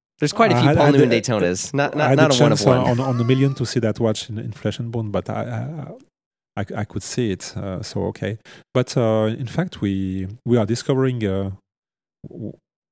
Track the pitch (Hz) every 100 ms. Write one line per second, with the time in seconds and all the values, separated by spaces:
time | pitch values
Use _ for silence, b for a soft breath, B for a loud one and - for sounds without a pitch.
0 | _ _ 151 - 226 160 151 151 147 139
1 | 127 117 104 110 90 90 - 139 143 143
2 | 151 139 156 127 147 - - 127 127 120
3 | 131 123 117 131 139 139 123 127 110 104
4 | 113 107 - 107 117 104 107 - 117 117
5 | 107 98 - 104 120 113 123 160 - 233
6 | _ _ _ _ _ - 98 - 101 104
7 | - - 117 92 - - 98 95 - 104
8 | 95 - 98 107 B B _ 127 123 -
9 | 113 110 107 113 123 - 180 - 101 98
10 | 95 95 95 107 - 120 101 120 - 135
11 | 131 123 104 95 95 95 _ _ _ _
12 | _ _ - - 107 - _ _ _